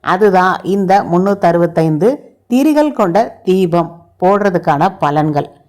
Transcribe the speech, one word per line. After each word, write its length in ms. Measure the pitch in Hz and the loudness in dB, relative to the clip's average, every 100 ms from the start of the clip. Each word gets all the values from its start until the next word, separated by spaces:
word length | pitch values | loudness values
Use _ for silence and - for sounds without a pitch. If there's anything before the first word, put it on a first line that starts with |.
அதுதான் 560 | - 180 214 185 185 180 | -2 2 2 2 0 -2
இந்த 400 | - 196 185 196 - | -4 -2 2 0 2
முன்னூத்தறுபத்தைந்து 960 | 175 190 202 185 170 170 165 160 151 190 285 - _ _ | 0 0 0 0 0 0 0 -2 0 0 -2 -10 _ _
திரிகள் 520 | 247 294 302 302 262 | 0 2 2 0 0
கொண்ட 260 | 202 170 247 - | 0 0 -2 -4
தீபம் 500 | - 185 180 170 160 - _ _ | -2 0 2 0 -2 -8 _ _
போடுறதுக்கான 720 | 180 202 202 175 170 147 180 190 151 | 0 2 0 -2 -2 0 0 -2 -2
பலன்கள். 440 | 147 156 147 131 - | 0 -2 -2 -6 -12